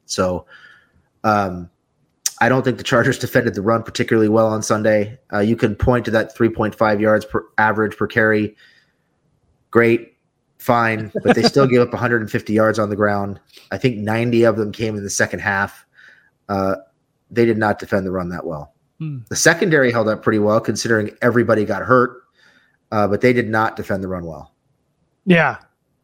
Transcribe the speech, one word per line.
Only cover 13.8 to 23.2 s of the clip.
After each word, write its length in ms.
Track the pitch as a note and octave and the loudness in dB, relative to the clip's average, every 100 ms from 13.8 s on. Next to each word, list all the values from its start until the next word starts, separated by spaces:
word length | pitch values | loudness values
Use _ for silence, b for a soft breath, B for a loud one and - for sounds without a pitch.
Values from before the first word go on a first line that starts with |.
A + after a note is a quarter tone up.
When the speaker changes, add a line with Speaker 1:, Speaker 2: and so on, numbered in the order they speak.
| C3 G#2 | -2 -2
Speaker 1:
ninety 460 | G#2 A2+ A#2+ A#2 | -4 -2 0 2
of 120 | A#2 G#2+ | 4 2
them 140 | G#2 | -4
came 240 | G#2 A2+ | -4 -6
in 80 | G#2+ | -6
the 60 | G2 | -6
second 300 | - G#2 F#2 | -4 -4 -4
half. 460 | G#2 G2 G2 - _ b b b b b - | -4 -2 -4 -8 _ b b b b b -6
Uh, 260 | G2 F#2+ F#2+ - _ _ _ _ | -2 -2 -4 -8 _ _ _ _
they 160 | G#2+ | 0
did 120 | A#2 A2 | 2 2
not 220 | G#2+ G2+ | 0 -2
defend 260 | G2 G2+ | -2 -4
the 60 | F#2+ | -2
run 180 | F#2 F2 | -6 -8
that 160 | F2 | -10
well. 280 | D#2 D2+ C#2+ _ _ - | -10 -10 -14 _ _ -14
Speaker 2:
Hmm. 200 | D#3 C3+ A2 | -12 -10 -10
Speaker 1:
The 60 | |
secondary 560 | - D#3+ E3 G3+ D3+ B2+ | -2 0 0 2 2 2
held 160 | A2+ G#2+ | 0 -2
up 160 | G#2+ | -2
pretty 160 | - G#2+ | 0 0
well 220 | G#2 A2+ | 2 0
considering 500 | A#2 G#2 A#2 A2 G#2 - | -2 -4 0 0 -2 -2
everybody 440 | A#2+ A#2 A2 G#2+ | 0 2 2 0
got 160 | G#2 G2 | 0 -4
hurt, 380 | G#2+ B2+ B2 - _ b b b b b - | 2 2 2 -4 _ b b b b b -6
uh, 160 | A2 G2+ | -2 0
but 140 | G2+ | 2